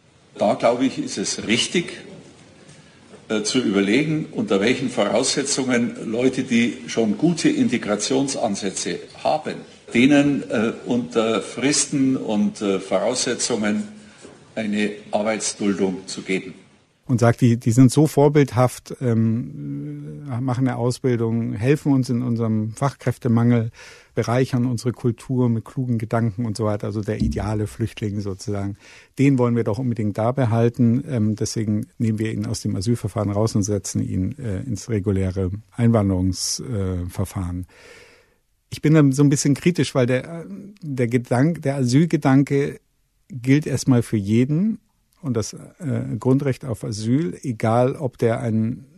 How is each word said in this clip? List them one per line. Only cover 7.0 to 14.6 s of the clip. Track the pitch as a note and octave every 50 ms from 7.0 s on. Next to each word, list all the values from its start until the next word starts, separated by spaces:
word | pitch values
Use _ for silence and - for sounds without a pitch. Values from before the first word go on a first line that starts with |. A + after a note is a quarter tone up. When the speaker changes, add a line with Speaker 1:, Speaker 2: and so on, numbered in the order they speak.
| A2+ G#2 G2+
Speaker 1:
gute | - D3+ F3 E3+ - - D3+
Integrationsansätze | - C3+ B2+ A2+ A#2+ A2 - G2+ G#2 G#2 - - C3 C3+ C#3 C3+ - - - A2 G2+ - G#3 - - - - G3 - - - - - - -
haben, | E3+ D#3 D#3 - A2+ - - - - - - - - -
denen, | A#2+ B2+ C#3+ D3 C#3+ C#3+ D3 C#3 C3+ - -
äh, | - A2+ A2 A#2 G#2 - -
unter | - B2 A#2+ A#2 - - A#2 A2 A2+ A2 G2+
Fristen | - - - B2 B2 C#3+ C#3+ - - - D#3 C#3 C3+ C3 C3
und, | - - - G#2+ G#2 G#2 G2+ - -
äh, | G#2+ G2 G2 F#2
Voraussetzungen | F#2+ - G2 F#2 G2 A#2 B2 - - C3 A#2 - - - B2 G#2+ G#2 G#2 G#2+ G#2+ - - - - - - - - - - - - - - -
eine | A2+